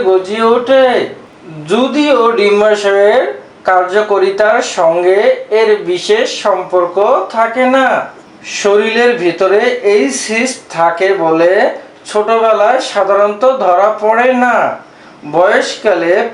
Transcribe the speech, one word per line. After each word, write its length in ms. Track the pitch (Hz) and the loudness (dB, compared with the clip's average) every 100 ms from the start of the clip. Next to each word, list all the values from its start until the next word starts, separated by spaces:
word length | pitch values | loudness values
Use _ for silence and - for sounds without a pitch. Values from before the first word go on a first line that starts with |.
| 190 | 2
গজিয়ে 380 | 185 185 220 226 240 | 0 0 -2 0 0
ওঠে, 300 | 247 269 254 220 - - - - 175 160 151 | 2 2 4 0 -4 -10 -20 -20 -20 -14 -4
যদিও 460 | 214 262 294 294 247 226 226 | -2 0 0 0 2 2 2
ডিম্বাশয়ের 840 | 208 208 214 208 202 196 202 240 359 - - - - | 2 2 2 0 0 2 4 2 0 -8 -16 -8 -2
কার্যকারিতার 920 | 185 180 196 214 196 190 196 214 233 254 - | 0 0 -2 0 0 0 0 0 0 -2 0
সঙ্গে 420 | 165 170 180 196 240 254 - 214 | 0 2 2 2 2 0 0 0
এর 100 | 220 208 170 | 2 0 -2
বিশেষ 360 | 180 - 214 254 - | -4 0 0 0 -4
সম্পর্ক 520 | 214 185 185 180 175 190 214 285 381 | -2 -2 -2 -2 0 0 0 0 -2
থাকে 300 | 226 226 240 254 269 | -2 -2 0 0 2
না। 120 | 262 - - - - - - - | 0 -2 -6 -14 -20 -20 -14 -4
শরীরের 520 | 202 202 226 233 240 208 | 0 2 2 0 0 0
ভিতরে 380 | 175 165 190 202 247 247 202 | -2 0 2 2 0 0 0
এই 100 | 208 269 254 - | 2 0 -4 -4
সিস্ট 320 | 220 254 - - 165 | -4 -4 -6 -10 -2
থাকে 320 | 170 170 190 190 | 0 0 0 0
বলে 280 | 165 165 170 196 247 - - - - | 0 2 2 2 0 -4 -16 -20 -6
ছোটবেলায় 680 | 208 208 226 226 220 208 262 - | -4 0 0 2 2 2 0 -2
সাধারণত 520 | 208 196 202 208 208 262 254 | -2 0 2 0 0 0 0
ধরা 260 | 185 180 202 214 | 0 2 0 0
পড়ে 260 | 214 226 254 247 | 0 0 2 2
না। 120 | 247 220 143 - - - - - 151 | 0 0 -2 -6 -16 -20 -20 -20 -6
বয়সকালে 800 | 156 190 233 - - 220 175 170 196 233 | 0 2 0 -2 -4 -2 0 0 0 -2